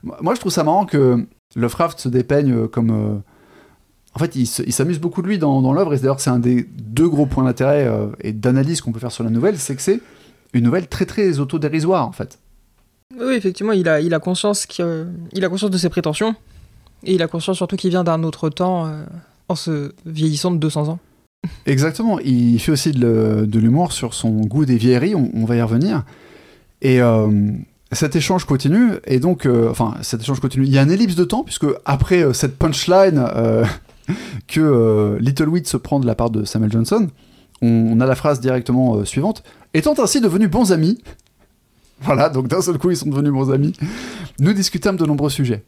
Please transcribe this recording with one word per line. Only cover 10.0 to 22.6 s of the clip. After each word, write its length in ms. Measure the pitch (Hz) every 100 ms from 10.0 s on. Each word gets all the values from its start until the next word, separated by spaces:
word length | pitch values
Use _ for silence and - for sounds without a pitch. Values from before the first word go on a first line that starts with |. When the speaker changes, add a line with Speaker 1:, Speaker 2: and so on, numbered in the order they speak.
| - - - _ _
Speaker 1:
une 100 | 120
nouvelle 220 | 117 175 170
très, 180 | -
très 340 | 185 - 196 143
autodérisoire, 680 | 135 165 147 156 160 185
en 60 | 117
fait. 280 | - 104 - _ _ _ _ _ _ _ 254
Speaker 2:
Oui, 160 | 247
effectivement, 400 | 247 190 180 208
il 140 | 202 170
a, 140 | 151
il 120 | 170
a 60 | 160
conscience 460 | 180 185 208 202
que, 420 | - - 170 160 170 170 170
il 140 | 185
a 40 | 190
conscience 220 | 190 208
de 60 | 185
ses 120 | 170
prétentions, 460 | 175 160 147 214 214 _ - - - - _
et 100 | -
il 60 | 185
a 40 | 165
conscience 280 | 170 175
surtout 220 | 185 175 196
qu'il 140 | 185
vient 120 | 180
d'un 200 | 170 160
autre 260 | 160 156 160
temps, 380 | 151 185 180 160
euh, 180 | 151 - 170 - _ -
en 60 |
se 380 | 175 - 151 143 - 165
vieillissant 420 | 156 156 147 180
de 80 | 170
deux 140 | 156
cents 180 | 151 151
ans. 80 | 170 _ _ _ _ 170 - -
Speaker 1:
Exactement, 500 | 135 151 156 226 190
il 400 | 139 123 120
fait 120 | 117